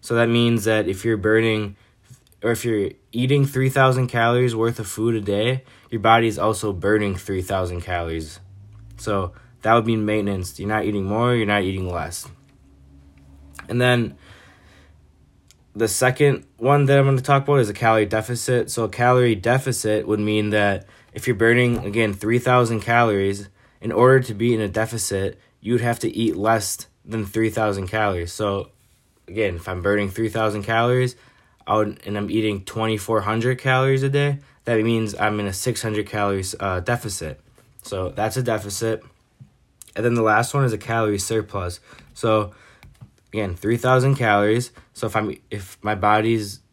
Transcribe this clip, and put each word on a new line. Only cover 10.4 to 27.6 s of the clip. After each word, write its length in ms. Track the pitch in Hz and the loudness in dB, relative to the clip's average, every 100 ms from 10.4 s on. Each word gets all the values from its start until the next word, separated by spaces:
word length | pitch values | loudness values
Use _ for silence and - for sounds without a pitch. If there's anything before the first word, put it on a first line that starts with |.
| 92 - | -6 -8
You're 100 | 98 | -4
not 160 | 107 101 | -2 -2
eating 180 | 104 | -4
more, 320 | 95 107 120 120 | -2 0 0 0
you're 100 | 104 | 2
not 180 | 104 | 0
eating 280 | 92 95 92 | 0 -4 -4
less. 360 | 87 78 85 - - _ _ _ _ - - - - - - - - - | -6 -8 -10 -14 -20 _ _ _ _ -20 -20 -20 -20 -20 -20 -20 -20 -6
And 120 | 120 | 0
then 360 | 123 123 113 - - - - - - - - - _ _ _ _ _ _ _ 104 | 2 2 0 -6 -20 -20 -20 -20 -20 -20 -20 -20 _ _ _ _ _ _ _ -2
the 120 | 110 | -2
second 580 | - 127 131 143 131 - _ | 2 0 4 2 2 -6 _
one 280 | 117 143 139 | 2 4 6
that 120 | 139 | 4
I'm 80 | 139 | 4
gonna 160 | 135 | 2
talk 220 | 131 139 | 2 0
about 160 | 139 143 | 4 2
is 100 | 107 | 2
a 40 | |
calorie 340 | 101 117 110 101 | 0 2 2 2
deficit. 640 | 110 107 120 - 123 110 | -2 -4 -6 0 0 0
So 140 | - 110 | -4 -4
a 40 | |
calorie 460 | - 123 127 123 107 | 0 4 4 4 2
deficit 720 | 113 127 135 113 107 107 - | 2 0 0 -4 0 -2 0
would 120 | 104 | 0
mean 300 | 104 107 104 | 0 0 0
that 380 | 104 101 95 - - _ | 2 2 0 -6 -20 _
if 140 | - - | -8 -4
you're 100 | 107 | 2
burning, 440 | 113 120 123 117 | 4 4 4 0
again, 340 | 101 107 110 | -2 0 0
three 240 | 98 104 120 | 0 0 0
thousand 420 | 123 127 117 113 | 4 4 4 -2
calories, 680 | 107 117 117 101 98 101 101 _ _ _ | 0 2 4 2 0 -4 -10 _ _ _
in 100 | 113 | -4
order 280 | 101 123 131 | 4 6 6
to 140 | 131 | 2
be 200 | 101 117 | -2 0
in 80 | 113 | 0
a 60 | 104 | -2
deficit, 720 | 107 110 113 - 98 98 - _ _ | -2 -4 -4 -4 -2 -4 -6 _ _
you 140 | 104 | -2
would 80 | 120 | 0
have 180 | 117 117 | 0 -2
to 100 | - | -4
eat 260 | 107 113 87 | -2 -2 0
less 520 | 107 113 95 - - _ | 2 2 0 -8 -12 _
than 220 | - 113 98 | -8 -8 -4
three 240 | 113 113 | -2 0
thousand 380 | 104 | 0